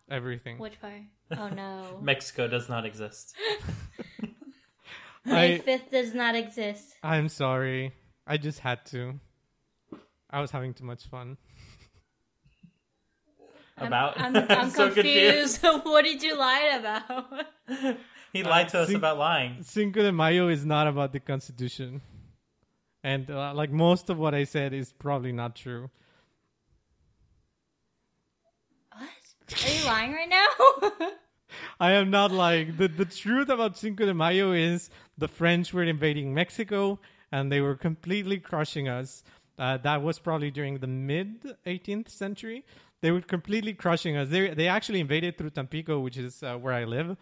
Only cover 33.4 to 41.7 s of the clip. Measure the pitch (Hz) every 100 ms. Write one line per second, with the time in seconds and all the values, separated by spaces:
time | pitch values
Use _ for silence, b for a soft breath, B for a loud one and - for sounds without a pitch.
33.4 | 269 247 226 180 220 202 208 175 160 185
34.4 | 196 180 165 175 - b b - 156 -
35.4 | 170 175 175 180 170 156 151 147 139 139
36.4 | 175 - 208 208 202 196 b b b 139
37.4 | 139 143 139 135 170 160 170 202 190 196
38.4 | - 160 156 156 135 123 135 - b b
39.4 | b - 127 131 139 147 151 160 170 160
40.4 | 147 139 139 139 131 131 135 156 202 226
41.4 | 277 - -